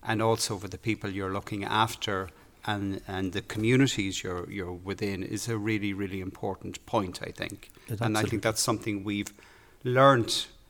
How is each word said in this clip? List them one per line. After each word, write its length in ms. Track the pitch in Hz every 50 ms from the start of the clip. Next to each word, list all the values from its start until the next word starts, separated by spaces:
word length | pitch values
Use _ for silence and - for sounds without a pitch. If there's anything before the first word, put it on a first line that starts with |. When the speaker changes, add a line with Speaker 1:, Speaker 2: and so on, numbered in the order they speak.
Speaker 1:
and 200 | - 110 113 107
also 360 | 110 113 113 110 - - 113 95
for 100 | 95 98
the 100 | - -
people 320 | - 117 107 - - 104
you're 220 | 95 98 98 95 95
looking 300 | 101 98 - 110 104 98
after 680 | 104 107 107 110 113 - - - - 101 95 95 92 - - - - - _ -
and, 360 | - 107 101 101 98 98 95 - -
and 260 | 95 92 95 92 87
the 80 | 101
communities 840 | 95 - - 107 107 113 123 127 135 131 - - 101 98 92 - -
you're, 260 | 95 90 90 87 85
you're 220 | 101 101 92 87 90
within 500 | 90 90 95 98 92 110 101 98 90 95
is 240 | - - 107 - 120
a 80 | 117 110
really, 360 | 101 110 110 107 98 101 98
really 280 | 95 101 95 95 95
important 640 | 92 90 - - - 104 95 - - - 92 - -
point, 340 | - - 113 101 90 87 -
I 100 | - -
think. 380 | - - 92 87 - - - - - - - -
Speaker 2:
It 120 | 113 101
Speaker 1:
And 0 |
I 40 | 117
Speaker 2:
absolutely 240 | 113 107 107 110 98
Speaker 1:
think 140 | 113 104 98
that's 180 | 113 110 -
something 420 | - - 117 104 - 113 104 101 98
we've 300 | 104 104 101 101 - - - - - - - - - - - -
learned 640 | 127 123 127 135 139 139 127 110 104 - - - - - - -